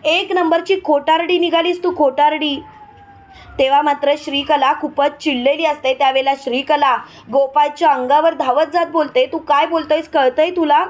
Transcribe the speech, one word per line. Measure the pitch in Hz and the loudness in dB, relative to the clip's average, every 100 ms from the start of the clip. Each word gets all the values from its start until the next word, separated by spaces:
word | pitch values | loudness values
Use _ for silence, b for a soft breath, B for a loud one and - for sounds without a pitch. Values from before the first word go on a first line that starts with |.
| 311 | 0
एक | 339 392 | -2 -2
नंबरची | 370 339 330 339 381 | -2 0 0 0 -4
खोटारडी | 294 294 285 320 339 359 | 0 0 2 0 0 0
निघालीस | 339 330 339 349 | 0 0 0 -2
तू, | 349 359 | -4 0
खोटारडी." | 294 262 294 311 302 277 - - - - - - - B B - | 0 2 0 0 -4 -6 -10 -20 -20 -20 -20 -20 -20 B B -2
तेव्हा | 262 277 | 2 2
मात्र | 294 285 285 294 | 2 0 0 -2
श्रीकला | 302 277 285 294 269 294 | -2 -6 0 0 2 0
खूपच | 294 - 285 294 | -4 -2 -2 -2
चिडलेली | 311 254 247 302 320 | -4 0 0 0 -2
असते. | 294 262 | -2 -2
त्यावेळेला | 262 277 262 269 269 | 0 0 2 0 -2
श्रीकला | 269 247 262 294 277 240 B B B | -4 -6 0 0 2 0 B B B
गोपाळच्या | 254 269 294 294 294 330 | 0 0 2 0 2 0
अंगावर | 269 254 285 330 | 2 2 2 2
धावत | 320 262 254 320 | 0 -2 0 0
जात | 339 339 | -2 -2
बोलते, | 330 294 254 254 | -2 -2 0 -2
"तू | 320 | -4
काय | - 285 320 | -2 0 0
बोलतोयस | 330 302 311 320 | -2 0 -2 0
कळतंय | 311 262 254 320 | 0 0 2 0
तुला? | 359 311 294 | 0 2 2